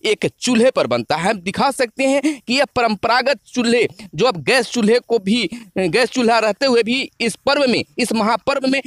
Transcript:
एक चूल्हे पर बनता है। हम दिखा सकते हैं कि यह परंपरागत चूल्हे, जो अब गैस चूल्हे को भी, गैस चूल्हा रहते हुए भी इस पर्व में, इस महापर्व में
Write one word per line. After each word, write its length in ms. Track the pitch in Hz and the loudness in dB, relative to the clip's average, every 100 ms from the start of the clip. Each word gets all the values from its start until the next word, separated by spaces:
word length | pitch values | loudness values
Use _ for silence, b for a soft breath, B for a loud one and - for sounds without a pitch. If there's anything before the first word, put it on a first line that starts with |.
एक 220 | 214 208 170 - | -2 -2 -2 -4
चूल्हे 300 | - 240 254 | 0 2 4
पर 160 | 180 123 | 2 0
बनता 300 | 120 113 156 | 0 -2 -2
है। 140 | 185 | -2
हम 100 | 214 | -2
दिखा 300 | 175 190 269 | -4 -2 0
सकते 340 | - 240 - | 0 -4 -2
हैं 360 | 269 277 294 277 - | 0 2 0 -4 -2
कि 80 | |
यह 100 | 262 262 254 | 0 0 0
परंपरागत 640 | 226 208 226 247 254 262 _ | 0 0 0 0 0 -2 _
चूल्हे, 400 | 247 233 240 185 B 196 | -4 0 2 0 B -10
जो 120 | 156 247 | -2 0
अब 160 | 180 | 0
गैस 280 | 127 254 - | 0 0 0
चूल्हे 280 | 240 214 240 - | 0 2 2 2
को 100 | 226 | -2
भी, 300 | 190 240 185 240 208 196 | 0 0 -2 -8 -10 -4
गैस 300 | 185 202 254 | 0 0 0
चूल्हा 300 | 254 226 233 | 0 2 2
रहते 280 | 220 202 269 | 0 0 0
हुए 160 | 233 | 2
भी 280 | 220 262 233 - | 0 -2 -6 -4
इस 160 | 220 - 262 | -6 -4 -2
पर्व 200 | 285 262 | 0 2
में, 160 | 175 - - | 0 -4 -4
इस 140 | 240 | -2
महापर्व 540 | 226 208 240 - 277 262 | 0 0 0 -2 -2 0
में 120 | 269 | -2